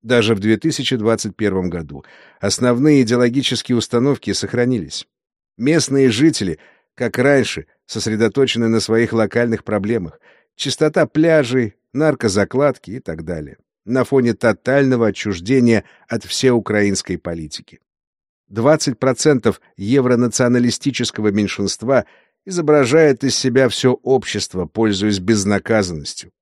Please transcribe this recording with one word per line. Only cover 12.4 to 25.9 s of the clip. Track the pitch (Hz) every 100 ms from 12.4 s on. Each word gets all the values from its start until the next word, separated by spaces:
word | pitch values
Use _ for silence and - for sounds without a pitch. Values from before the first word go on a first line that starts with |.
| 98 127 143 - -
и | 95
так | - 80
далее. | 80 82 71 - _ _
На | - 127
фоне | 123 139 120
тотального | 107 120 101 - 135 139 123 113
отчуждения | 98 - 87 90 131 120 110 - _ _
от | 117
всеукраинской | - - 131 120 - 104 101 95 - 87
политики. | 90 82 78 - - - _ _ _ _ _ _ _
Двадцать | 101 123 156 - 120
процентов | 131 123 151 135 110 92 _ -
евронационалистического | 98 139 123 120 123 - 123 123 123 - 143 123 120 - 107
меньшинства | 101 101 - 101 - 113 135 - _ _ _
изображает | - 175 151 151 123 156 156 131
из | 139 -
себя | 131 123 131
всё | - 127
общество, | 123 127 131 - 104 - 90 82
пользуясь | 110 113 98 107 98
безнаказанностью. | 90 110 98 101 - 110 92